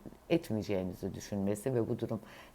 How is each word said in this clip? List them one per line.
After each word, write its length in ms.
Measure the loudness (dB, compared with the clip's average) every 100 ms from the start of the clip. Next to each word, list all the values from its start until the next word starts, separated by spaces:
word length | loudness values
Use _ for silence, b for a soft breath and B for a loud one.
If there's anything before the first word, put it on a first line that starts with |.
| -4 -10 2
etmeyeceğinizi 840 | 2 2 0 2 2 0 -2 -4
düşünmesi 600 | -6 -4 0 2 2 2
ve 140 | 2 2
"Bu 100 | 2
durum 220 | 0 -2 -6 B B